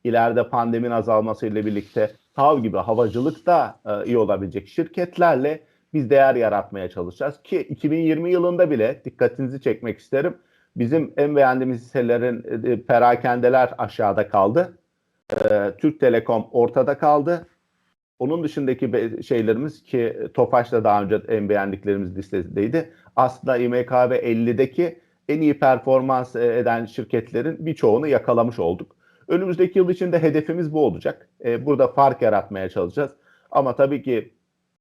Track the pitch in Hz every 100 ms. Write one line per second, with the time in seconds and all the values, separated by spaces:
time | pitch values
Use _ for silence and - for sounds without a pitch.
0 | 120 113 117 117 117 123 117 117 120 117
1 | 107 107 110 107 110 104 107 104 - 117
2 | 107 - _ - 143 143 110 92 95 113
3 | 113 117 147 160 180 165 117 - 107 104
4 | 110 120 104 95 95 98 - - 165 185
5 | 175 175 170 131 147 156 _ _ _ 156
6 | 120 139 135 123 110 101 - 98 92 95
7 | 87 - 139 - - 180 - - 151 165
8 | 160 156 170 180 175 175 165 127 113 143
9 | - - 120 127 131 131 127 - 117 104
10 | - 135 175 - _ _ _ - 117 160
11 | 131 - 147 143 131 127 131 120 - 135
12 | 120 120 123 117 113 117 120 117 - 120
13 | 120 120 131 123 123 127 123 - 107 -
14 | 104 104 104 101 98 151 180 - _ _
15 | _ _ - - - 104 101 98 151 151
16 | 127 117 113 113 - 123 117 135 131 139
17 | 151 147 147 170 - _ _ _ _ _
18 | _ - 131 165 156 151 131 127 120 117
19 | 113 - - 120 110 113 151 - - 127
20 | 117 - 107 - 117 123 117 117 107 104
21 | 95 107 110 110 101 101 98 95 101 98
22 | 92 95 95 98 85 98 113 160 160 _
23 | _ - 127 - 131 123 120 123 123 127
24 | 123 127 120 113 117 120 131 - 175 170
25 | _ _ - 156 151 143 135 127 135 131
26 | 131 127 123 120 120 120 120 117 110 -
27 | 110 117 - 117 147 - 160 147 117 117
28 | 151 123 - 117 120 113 85 92 - _
29 | _ _ - 170 190 175 180 190 180 180
30 | 180 170 156 151 151 170 156 156 127 82
31 | 147 - _ _ 120 120 139 135 123 139
32 | 139 120 117 101 - 95 95 101 87 143
33 | 139 _ _ _ _ 135 135 135 139 143
34 | 131 113 - _ _ _ _ _